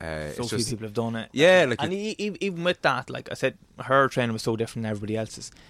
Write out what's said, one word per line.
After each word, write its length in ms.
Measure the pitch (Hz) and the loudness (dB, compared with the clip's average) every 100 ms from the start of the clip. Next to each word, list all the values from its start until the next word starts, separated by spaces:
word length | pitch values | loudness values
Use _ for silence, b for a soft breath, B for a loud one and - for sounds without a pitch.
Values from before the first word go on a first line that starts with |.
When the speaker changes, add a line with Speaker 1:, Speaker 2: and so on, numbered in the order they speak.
Speaker 1:
Uh, 300 | 82 78 76 | -8 -6 -6
Speaker 2:
So 100 | - | -6
Speaker 1:
it's 60 | 120 | -4
Speaker 2:
few 80 | 113 | -2
Speaker 1:
just 120 | 113 | -2
Speaker 2:
people 140 | 110 110 | -4 -6
have 80 | |
done 220 | 107 117 113 | -4 -4 -4
it. 140 | - | -6
Speaker 1:
Yeah, 320 | 127 165 185 143 | 4 8 8 6
like 140 | 117 | 2
Speaker 2:
And 100 | 151 | -2
Speaker 1:
it 40 | 196 | -2
Speaker 2:
e-, 200 | 214 - | -4 -4
e-, 180 | 208 180 | -4 -2
even 240 | 196 170 | -4 -2
with 180 | 175 - | -2 0
that, 260 | 160 127 - | 0 0 -4
like 200 | 127 - | -10 -10
I 40 | |
said, 220 | - 131 - _ - | -2 -2 -2 _ -12
her 280 | 110 135 135 | 2 4 4
training 260 | 131 120 | 2 0
was 80 | 113 | 0
so 120 | - 113 | -2 0
different 260 | 113 - | -2 -4
than 60 | 110 | -4
everybody 260 | 104 104 110 | -4 -4 -4
else's. 340 | 110 - - B B | -4 -8 -14 B B